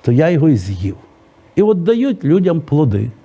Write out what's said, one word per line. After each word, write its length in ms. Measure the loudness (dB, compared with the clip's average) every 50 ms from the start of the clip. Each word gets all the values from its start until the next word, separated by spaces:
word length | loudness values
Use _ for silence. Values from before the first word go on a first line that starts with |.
то 100 | _ 0
я 180 | 2 2 2 2
його 200 | 2 2 2 2
і 80 | 2
з'їв». 380 | 0 -2 -6 -8 -6 -6 -8 -8 -10 -18 -20 _ _ _ _ _ _ _ _ _
І 60 | 0
от 220 | 0 2 0 0 0
дають 400 | -2 0 0 0 -2 -4 -4 0
людям 380 | 0 2 2 2 0 -2 -2
плоди. 500 | -2 -2 0 0 0 0 0 -2 -4 -6 -10 -14